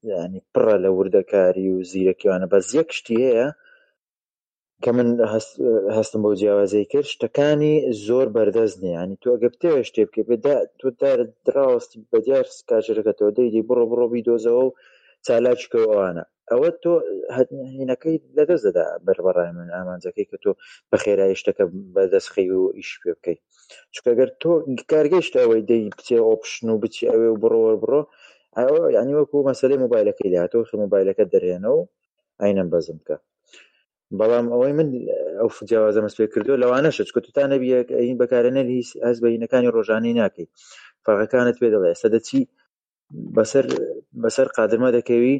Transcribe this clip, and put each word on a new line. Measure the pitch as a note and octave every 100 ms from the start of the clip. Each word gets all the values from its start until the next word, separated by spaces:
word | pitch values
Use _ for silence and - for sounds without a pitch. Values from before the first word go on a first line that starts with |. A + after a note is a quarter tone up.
یعنی، | A2+ F#2 E2+ F#2 _
پڕە | - A2 G2+
لە | F#2+
وردەکاری | F#2 F#2+ G2 F#2 G2+ F#2 F#2 F#2+
و | F#2
زیرەکیوانە. | F2+ F#2+ F#2 F2+ G2+ F#2 F#2
بەس | G2 F2+
یەک | D3 D#3+
شتی | - - A2+
هەیە، | C3 A#2 C3+ - _ _ _ _ _ _ _ _ _ _ _ _
کە | A#2+
من | A#2+ A#2+ A#2+ A2
هەست-، | A2 - - B2+ A2+ G2 G#2+
هەستم | G#2+ A2
بەو | G#2 G2
جیاوازەی | G#2 G2+ G2 G#2 G2+
کرد، | C#3 C#3+
شتەکانی | - - - D3 D3 D3+ D3+ B2+ A2 G#2
زۆر | B2 B2+ A2
بەردەست | G#2 A2 A2 F#2
نییە. | F#2 E2+
یعنی، | F2+ G2
تۆ | A#2+
ئەگە | A#2+ A#2+
بتەوێ | _ F3 D3 A2+
شتێ | - G#2
بکەی، | - A2
بێ | A#2 C#3
دا-، | C3+ G#2 _
تۆ | C3 A#2+
دارت | C#3 B2+ A2+ _
دراوەستی | - C3+ C3+ A#2+ A#2+ A2+ G#2+
بەدیار | A2+ A2+ C3+ B2 - -
کاژێرەکەتەوە، | A2+ G#2+ G#2+ G#2+ - G#2 G#2
دەیدی | B2 A2 A2
"بڕۆ، | B2 A#2
بڕۆ، | A#2+ A#2+
بیدۆزەوە" | A#2+ A#2 A#2+ A2+ A#2+ C3
و | - _ _ _ _ -
چالاکی | A#2 B2 B2 -
کەو | A#2 A2
ئەوانە. | G#2 F#2+ F2 - _ -
ئەوە | A#2+ D#3+ E3+
تۆ | E3+ E3+ - F#2+ - F2
هەت-، | B2 C#3 C3 C3+
هینەکەی | C3 B2+ D#3+ D#3+ _ C#3+
لەدەست | D3+ F3 G#2
دەدا | F2 D#2+ E2+ F2
بەر | F#2+ F2+
بەڕای | F2 F2 F2
من | F2 F2+
ئامانجەکەی | F2+ F2+ F2+ F#2+ G2+
کە | G2
تۆ | G2+ F#2 - - _
بە | G#2
خێرایی | G#2+ G2 F#2+ F#2
شتەکە | - - F#2+ F#2 F#2+ F#2
بەدەست | F#2+ F#2+ -
خەی | - F#2
و | F#2 F#2 G2+
ئیش | - -
پێ | F2+ E2
بکەی. | - E2 _ _ _ - _
چونکە | - -
ئەگەر | A#2+ C3 -
تۆ | E3 E3+ C#3 B2+ -
کارگەشت | D#3 D3 F3+ - B2+
ئەوەی | A#2+ A2+ G#2
دەی | A#2 G#2+
بچێ | - - A#2
ئۆپشن | A2+ A2 - - A2+
و | A2
بچی | G#2+ - A#2
ئەوێ | A2+ A2+
و | A2
بڕۆ، | A2+ A2+ A2+ A2
بڕۆ، | - C#3 D#3 _ - _ _ -
ئەوە، | B2+ D#3 -
یعنی، | A2+ B2+
وەکو | D3 D3 C#3+ C3+
مەسەلەی | B2+ C3 C#3
مۆبایلەکەی | B2 A#2 G#2 - G2
لە | F2+
هاتەوە، | F2 A#2 A2+
خە | G#2
مۆبایلەکە | G2+ G2 F#2+ F#2+ G2
دەرهێنە | F#2+ F2+ F2+ G#2 D3+
و | F3+ _ _ _ _ _
عینەن | G2+ G2 F2+
بەزم | E2+ D#2+ D#2+ -
کە. | D2 _ _ _ - _ _ _ _ _
بەڵام | G2 A2 A#2+ A#2
ئەوەی | A#2+ C3+ D3
من | D#3 B2+ - - D#2 F#2+
ئەو | A2+ - G#2
جیاوازە | A2+ G#2+ G#2+ G#2+
مەس | -
پێ | G#2+
کردووە | - G#2+ C3+
لەوانەشە، | B2 B2+ D3+ - G2+
چونکە | B2
تو | -
تا | - C#3
نەبی | C#3 B2+
یەک-، | B2+ A#2+ B2
ئەین | A#2+ B2
بەکارهێنەری | B2 B2 A#2+ C3+ B2 B2+
هیچ | A#2+ -
هەست | A#2 A#2
بە | A#2
هینەکانی | A#2 A#2 B2+ B2 A2+
ڕۆژانەی | G#2+ A2 A#2 A#2
ناکەی. | G2+ - E2 _ - - - _
فەقەکانت | - G#2 A2 B2+ B2 A#2+
پێ | A#2
دەڵێ. | G#2 F2
ئێستا | E2+ A2+ A2+
دەچی | - C3+ B2+ _ _ _ _ _ _ - - -
بەسەر، | A2 C#3 B2+ C3 A#2 - _ -
بەسەر | A2+ - C3 -
قادرما | G#2+ A2+ B2+
دەکەوی | A#2+ - A#2+ B2